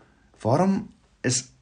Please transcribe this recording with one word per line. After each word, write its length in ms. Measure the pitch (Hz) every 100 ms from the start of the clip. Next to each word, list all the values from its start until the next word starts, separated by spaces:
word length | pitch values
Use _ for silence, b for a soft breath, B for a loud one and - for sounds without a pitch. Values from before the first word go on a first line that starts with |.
| b b b _
waarom 480 | 107 143 190 190 - - _ _
is, 280 | 127 123 - _